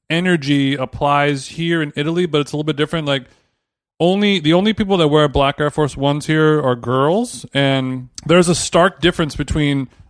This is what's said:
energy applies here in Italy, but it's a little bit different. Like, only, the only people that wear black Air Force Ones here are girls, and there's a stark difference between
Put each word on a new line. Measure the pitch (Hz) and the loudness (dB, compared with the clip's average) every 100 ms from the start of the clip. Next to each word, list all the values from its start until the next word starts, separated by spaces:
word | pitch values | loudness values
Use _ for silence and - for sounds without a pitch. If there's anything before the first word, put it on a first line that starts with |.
| _ | _
energy | 165 185 175 139 143 135 | -2 2 0 2 0 0
applies | 139 131 - 143 143 143 139 - | -2 -6 -2 0 2 0 -2 -8
here | - 170 170 | -6 -2 -2
in | 147 143 | -2 -4
Italy, | 147 170 175 | -4 -2 0
but | 147 | -2
it's | 143 | -2
a | 147 | -4
little | |
bit | 151 143 | -4 -2
different. | 151 165 147 | -4 -2 -2
Like, | 135 123 _ _ _ _ _ _ _ | -4 -6 _ _ _ _ _ _ _
only, | 170 190 208 196 | 0 2 2 2
the | 151 | 2
only | 175 208 | 2 2
people | 220 202 190 | 0 0 2
that | 156 | 4
wear | 151 147 | 4 2
black | 139 139 - | 2 0 0
Air | 147 | -4
Force | - 147 - | -2 -4 -2
Ones | 139 147 143 | -2 -2 0
here | 156 156 151 | 2 2 2
are | 135 123 | 0 -2
girls, | 117 131 143 190 240 - - | -2 0 2 0 -2 -10 -6
and | 139 139 135 131 127 127 - 143 | 0 2 0 -2 -6 -10 -14 2
there's | 175 175 | 4 4
a | |
stark | 160 - 180 185 - | 0 0 2 2 2
difference | 170 175 156 | -2 0 -4
between | - 139 156 147 139 127 _ - | -4 -4 -2 0 -2 -4 _ -20